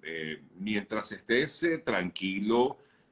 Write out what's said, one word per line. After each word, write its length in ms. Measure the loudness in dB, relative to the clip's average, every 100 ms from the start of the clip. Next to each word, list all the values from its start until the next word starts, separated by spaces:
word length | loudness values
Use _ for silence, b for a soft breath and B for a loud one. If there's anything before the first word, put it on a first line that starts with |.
eh, 400 | -10 -8 -6 -8 -14 -10
mientras 560 | -2 -2 -2 -4 -6
estés, 520 | -10 0 2 2 0
eh, 160 | 0 0
tranquilo, 960 | 0 0 0 -2 -4 -2 2 4 4 0 b b b